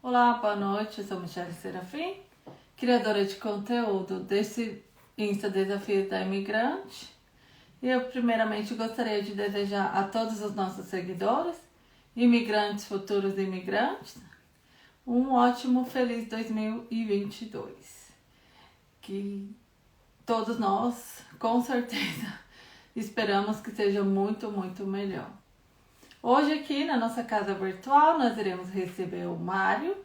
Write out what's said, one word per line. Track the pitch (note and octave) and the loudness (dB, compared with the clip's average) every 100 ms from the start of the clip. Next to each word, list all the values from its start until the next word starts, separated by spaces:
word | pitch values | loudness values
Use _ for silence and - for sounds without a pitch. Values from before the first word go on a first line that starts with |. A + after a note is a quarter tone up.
| B3+ | 2
Olá, | B3 A#3+ | 6 6
boa | A3+ G#3+ G3+ | 4 0 0
noite, | G3 G3+ G#3+ - | 0 0 -2 -6
eu | G3 | -8
sou | F#3 | -6
Michele | F3 - F3 | -6 -8 -8
Serafim, | E3+ F#3+ F#3 F#3 C#4+ F4 G4 - _ - - _ - | -8 -10 -10 -10 -6 -6 -8 -16 _ -20 -20 _ -4
criadora | B3 A#3+ G#3 G3+ G3 | 4 4 4 2 0
de | - | -2
conteúdo | A3 G3+ G3+ A#3+ A3+ F#3+ F#3 F#3+ | -6 -4 -2 0 2 0 -2 -6
desse | F#3 G3+ G#3+ - A3+ G3 - _ - - | 0 0 0 -2 -6 -6 -16 _ -20 -4
Insta | G#3 G3+ G#3 | 0 0 0
Desafio | F#3+ F#3+ G3+ G3 G3 G3 | 0 0 0 2 0 2
da | F#3+ | -2
Imigrante. | F#3+ G3 G3 G#3+ B3 F#4+ - - - - _ _ - - - - | 0 -2 0 0 0 -2 -8 -16 -18 -20 _ _ -20 -20 -20 -6
E | B3+ | 0
eu | B3+ | 0
primeiramente | B3+ C4 A#3+ A3+ A3 G#3 G#3+ A3 | 0 0 2 4 2 0 -4 -4
gostaria | A3+ A#3+ A3+ G#3 | -4 -2 0 0
de | G3+ | -2
desejar | G3 G3+ G3+ G3 G3+ F#3+ F#3+ | -4 -2 -2 -2 0 0 0
a | |
todos | G3 A3+ A3 G#3+ | 0 -2 -2 -4
os | G#3 | -6
nossos | G3+ F#3+ F#3+ - | -2 -4 -4 -6
seguidores, | F#3 F3 F3 G3 C4 E4+ E4 - _ _ _ _ - | -6 -4 -2 0 2 0 -6 -14 _ _ _ _ 4
imigrantes, | A#3+ A#3 G#3 G#3 G#3 G#3 - | 6 6 4 0 0 -2 -4
futuros | G3 - G3+ G3 F#3+ | -6 0 0 0 0
imigrantes, | F#3+ F#3 F#3 G3+ C4 F#4+ - - - - _ _ _ - - _ - | -2 -4 -2 0 0 -2 -12 -20 -20 -20 _ _ _ -20 -20 _ 0
um | B3 C4+ | 2 4
ótimo, | B3+ B3 B3 B3+ B3 B3 | 6 6 4 2 2 2
feliz | C4 B3 A#3 A3 | 0 0 0 -4
dois | A3+ A3+ | -6 -4
mil | A3 G#3+ A3+ - | -2 -2 -4 -4
e | A3+ | -4
vinte | A3 G3+ G3+ - | 0 0 -2 -8
e | A3 | -12
dois. | - - - - - - - _ _ _ - - _ _ _ | -10 -12 -14 -20 -20 -20 -20 _ _ _ -20 -20 _ _ _
Que | - G3 G3+ G3+ G3+ A3 _ _ _ _ _ _ | -8 -6 -4 -6 -10 -14 _ _ _ _ _ _
todos | - A3+ G#3+ A#3 | -2 0 0 0
nós, | G3+ G3+ A#3+ A#3+ - - - - | 2 2 2 -2 -12 -18 -20 -4
com | A#3 A#3+ | 2 2
certeza, | A#3+ B3 A#3+ A3 C#4+ D#3+ G3+ - - - | 2 0 -2 -4 -4 -4 -8 -10 -16 -20
<laughs> | - - - - | -20 -20 -12 -8
esperamos | A3 - G#3 G3 G#3 G#3+ | -6 -2 0 2 0 -4
que | - | -6
seja | - G3+ G3+ | 0 0 2
muito, | G3 G3 G3 A3 A3 | 2 2 2 0 -4
muito | G3+ F#3 F3+ G3 | -6 -6 -6 -4
melhor. | G3 G3 F#3 - - _ _ _ _ _ _ - - A#3+ | -4 -4 -6 -10 -16 _ _ _ _ _ _ -20 -6 4
Hoje | C4 D4 | 6 6
aqui | D4+ - C#4+ D#4 | 2 0 -2 2
na | C4 | 2
nossa | A3+ B3 | 0 -2
casa | A#3 G#3+ G3+ | 0 0 0
virtual | F#3+ F#3+ F#3 B3+ C#4 D#4 E4 | -2 -2 -6 4 8 8 6
nós | A#3+ A3+ | 4 2
iremos | G3 F3+ F#3 | -2 -2 -6
receber | G3 F3+ - F3+ F3+ F3 | -4 -4 -4 -6 -4 -6
o | F3 | -4
Mário | E3+ F#3+ F#3+ G3+ D#4 G4 | -2 2 2 2 0 -4